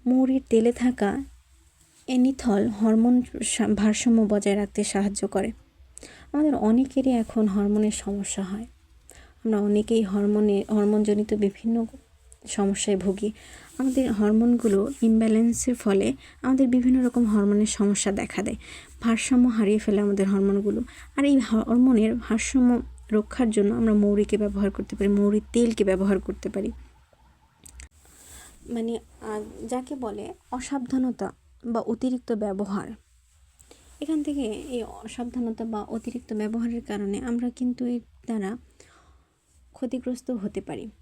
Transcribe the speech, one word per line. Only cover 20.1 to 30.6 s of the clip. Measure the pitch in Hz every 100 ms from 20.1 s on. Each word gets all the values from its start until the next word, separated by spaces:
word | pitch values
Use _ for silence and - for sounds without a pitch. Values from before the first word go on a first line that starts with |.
| 196 190
হরমোনগুলো। | 196 196 202 208 214 247 - -
আর | -
এই | 285 269
হরমোনের | 220 220 - 240 254 233 220
ভারসাম্য | 233 - 214 - 269 247 240 - - -
রক্ষার | 214 214 - 233
জন্য | 214 202
আমরা | 233 226
মৌরিকে | 208 202 208 208 208
ব্যবহার | 208 196 202
করতে | - -
পারি, | - 202
মৌরির | 202 202 208 -
তেলকে | 233 233 220
ব্যবহার | 196 185 196 190
করতে | - - -
পারি। | 202 220 - - _ _ _ _ _ _ _ - - - _ _ - - - - - -
মানে, | 233 226 226 - -
আহ, | 214 214 214 - 226
যাকে | 254 254
বলে | 277 233 208 208 - _
অসাবধানতা | 254